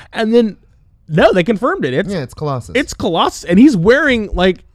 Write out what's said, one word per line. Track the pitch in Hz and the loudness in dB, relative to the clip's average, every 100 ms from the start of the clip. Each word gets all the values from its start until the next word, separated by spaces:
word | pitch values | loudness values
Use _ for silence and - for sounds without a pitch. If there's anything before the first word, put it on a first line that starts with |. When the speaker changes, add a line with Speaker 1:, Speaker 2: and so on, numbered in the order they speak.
| - | -10
Speaker 1:
And | - 220 | -4 2
then, | 233 220 - _ _ _ _ - | 2 2 -4 _ _ _ _ -4
no, | 156 320 | 2 4
they | 185 | 4
confirmed | 170 202 262 370 143 | 0 0 -2 -2 -2
it. | |
It's | 135 190 | -2 -4
Speaker 2:
Yeah, | 190 | -6
it's | 127 - | -8 -8
Colossus. | 151 127 - 254 | -6 -6 -4 -4
Speaker 1:
it's | - | -4
Colossus, | - 220 165 311 - - | -6 -4 -2 -2 -4 -2
and | 180 | 2
he's | 294 202 | 4 4
wearing, | 185 269 302 240 208 | 2 2 2 -2 -2
like, | 175 185 175 _ | 0 0 -2 _